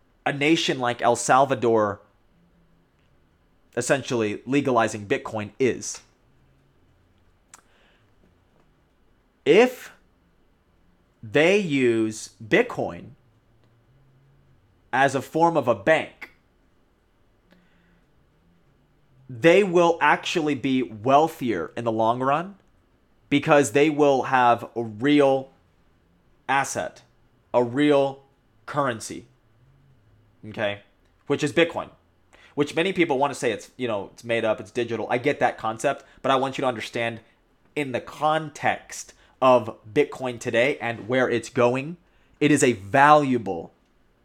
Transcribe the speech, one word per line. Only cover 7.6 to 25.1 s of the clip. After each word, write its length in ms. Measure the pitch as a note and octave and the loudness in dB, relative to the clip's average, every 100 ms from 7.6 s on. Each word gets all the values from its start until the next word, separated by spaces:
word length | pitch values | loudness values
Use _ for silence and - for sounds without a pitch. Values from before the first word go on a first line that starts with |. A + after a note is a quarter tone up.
| _ _ _ _ _ _ _ _ _ _ _ _ _ _ _ _ _ _ - | _ _ _ _ _ _ _ _ _ _ _ _ _ _ _ _ _ _ 4
If 460 | F3 B3+ - - - _ _ _ _ _ _ _ _ _ _ _ _ | 6 4 0 -16 -20 _ _ _ _ _ _ _ _ _ _ _ _
they 360 | A2 C#3+ E3 G#3 | -2 2 4 2
use 760 | F3+ C#3 B2 A2+ A2 G#2+ - - | 0 0 2 2 -2 -6 -14 -18
Bitcoin 680 | A2 F#3 B3 - G2+ F2 A2 - _ _ _ _ _ _ _ _ _ _ _ _ _ _ _ _ _ | -2 0 0 -4 -8 -10 -18 -20 _ _ _ _ _ _ _ _ _ _ _ _ _ _ _ _ _
as 240 | B2+ C#3 C3 | 0 2 0
a 60 | |
form 360 | - D#3+ E3+ D#3+ | -4 0 2 2
of 100 | B2 | 0
a 80 | G#2+ | 0
bank, 560 | D#3 D#3 G2+ - - _ _ _ _ _ _ _ _ _ _ _ _ _ _ _ _ _ _ _ _ _ _ _ _ _ _ _ _ _ - | 2 0 -2 -14 -20 _ _ _ _ _ _ _ _ _ _ _ _ _ _ _ _ _ _ _ _ _ _ _ _ _ _ _ _ _ -20
they 360 | A#2+ E3 F#3 | 2 4 6
will 340 | G#3 F3 E3+ E3+ | 4 4 2 4
actually 520 | D3 E3+ - F3+ D3+ | 2 2 -2 -4 -2
be 300 | C3 C3+ C3 | -2 -2 -2
wealthier 880 | A#2 G#2+ A2+ C#3 D#3+ - B2 F#2 D#2+ - | -4 -6 2 4 4 -2 -4 -4 -6 -6
in 80 | |
the 80 | A#2 | -4
long 300 | A2 A2 B2 | 0 0 0
run 340 | C3 D3 F#3 G3 _ _ _ _ _ _ - | -2 -2 -4 -16 _ _ _ _ _ _ -4
because 420 | C#3 D#3 D3 B2 | -2 4 4 4
they 180 | C#3+ D#3 | 2 2
will 340 | D3 D3 C3 | 4 2 2
have 460 | B2+ C3+ A#2+ A2+ - A#2 | 2 2 4 2 -2 -8
a 80 | |
real 640 | A2+ G#2+ C3+ | -8 -2 2